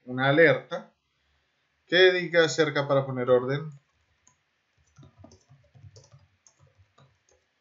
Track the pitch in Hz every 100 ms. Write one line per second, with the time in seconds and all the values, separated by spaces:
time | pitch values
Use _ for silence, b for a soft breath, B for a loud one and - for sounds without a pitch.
0 | 123 127 139 151 160 123 - 185 - _
1 | _ _ _ _ _ _ _ _ _ 170
2 | 185 180 170 170 160 - 151 147 139 139
3 | 135 127 123 123 127 143 160 143 _ _
4 | _ _ _ _ _ _ _ _ _ _
5 | - _ - 98 _ 135 _ _ - -
6 | _ - _ _ _ _ 135 _ _ _
7 | 135 _ _ _ _ _